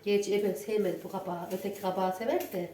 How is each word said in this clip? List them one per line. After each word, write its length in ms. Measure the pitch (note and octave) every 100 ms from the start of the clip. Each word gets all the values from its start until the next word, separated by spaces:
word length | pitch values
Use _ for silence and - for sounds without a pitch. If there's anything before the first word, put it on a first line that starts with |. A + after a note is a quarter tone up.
Gerçi 300 | G3+ G3+ G3+ G3+
eben 180 | G3+
sevmez 420 | - - G#3+ F#3+ D#3+
bu 60 | -
kabağı, 380 | F#3+ F#3 F3 F3+
öteki 300 | F#3 G3+ -
kabağı 340 | F#3+ F#3 F#3 F#3
sever 260 | A3+ F4 -
de. 160 | F#3+ E3+